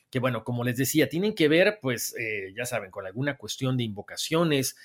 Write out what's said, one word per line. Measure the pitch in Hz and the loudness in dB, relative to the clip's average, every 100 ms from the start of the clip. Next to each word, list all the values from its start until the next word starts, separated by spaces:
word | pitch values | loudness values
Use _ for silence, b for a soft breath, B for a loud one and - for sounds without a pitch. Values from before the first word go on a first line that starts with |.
| _ | _
que | 127 | -2
bueno, | 123 113 | -2 -2
como | - 120 | -4 -2
les | 123 123 | 0 0
decía, | 135 156 135 | 2 4 2
tienen | 160 208 214 | 2 0 4
que | 151 | 6
ver, | 160 202 - | 6 4 2
pues, | 131 113 - - | -2 -2 -4 -6
eh, | 113 107 95 101 | -6 -6 -6 -8
ya | 127 | -6
saben, | 117 98 | -4 -6
con | 101 95 | -10 -8
alguna | 104 143 139 | -4 -4 -4
cuestión | 139 - 131 131 | -10 -4 -2 0
de | |
invocaciones, | 117 101 - - - 160 170 143 127 b | -2 -6 -10 -8 -2 2 2 2 0 b